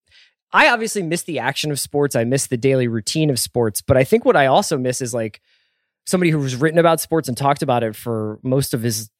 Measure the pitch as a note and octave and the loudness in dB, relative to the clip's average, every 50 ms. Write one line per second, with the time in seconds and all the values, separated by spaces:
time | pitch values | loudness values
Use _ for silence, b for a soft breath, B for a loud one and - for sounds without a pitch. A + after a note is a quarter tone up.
0 | b b b b b b b _ _ _ - G3+ D4 D4+ A#3+ A3+ A3+ G#3+ - G#3 | b b b b b b b _ _ _ 2 4 4 4 4 0 -2 -4 -4 -4
1 | F3 D#3 E3+ F3 - - D#3 B2 A#2 C3 C#3+ - - D3+ C#3+ C3 - - - C#3+ | -4 -2 -4 -4 -4 -6 -6 -4 -2 -4 -2 -2 -4 -4 -4 -6 -6 -4 -2 -2
2 | C#3+ C#3 - B2 A#2 A#2+ C3+ C3+ - - B2+ A#2 A#2+ C3+ C3+ C3 B2 A#2 A2+ A2+ | 0 0 0 -2 0 0 0 -2 -2 -4 -4 -2 0 2 2 2 0 0 -2 -4
3 | - - - D#3+ D#3 D3 B2+ A#2+ - - - B2 A#2 A2 - - - - B2+ B2+ | -4 -4 -2 0 0 0 0 -2 -4 -4 -2 -2 -2 -2 -2 -4 0 2 2 2
4 | C3+ - G#3+ A#3 - C4+ G#3 D3+ C3+ C3 C#3 F#3+ G#3 - D#3+ C3 B2+ B2+ B2 - | 4 4 2 2 4 4 4 4 4 4 4 2 2 0 -2 -2 -2 -2 -4 -4
5 | C3 A#2 A#2+ A#2 A2+ G#2+ - - _ _ _ _ _ _ _ _ _ _ _ _ | -4 -6 -4 -4 -6 -6 -8 -14 _ _ _ _ _ _ _ _ _ _ _ _
6 | _ - F#3+ F#3 F3+ E3 D#3 D3+ C#3 C3 B2+ A#2+ D3+ E3 D#3+ E3+ E3 E3+ C3 - | _ -2 0 2 2 2 2 0 0 -2 -2 0 0 2 4 4 4 4 4 2
7 | - - D#3+ D#3+ - C#3 A#2 - C#3 C#3 D3 - D#3+ C3 B2 A#2+ A2+ A2 G#2+ - | 0 -2 -2 -2 -2 -2 -2 0 2 0 0 0 0 0 0 0 0 -4 -6 -8
8 | - B2 A2+ A2 G#2+ G#2+ G#2+ - - C3 C3 C#3 C3+ - - A#2 A2+ A#2+ G#2+ A2 | -6 -6 -4 -4 -4 -6 -8 -6 -4 -2 0 0 0 -2 -2 -4 -2 -2 -4 -6
9 | A2 - _ | -8 -12 _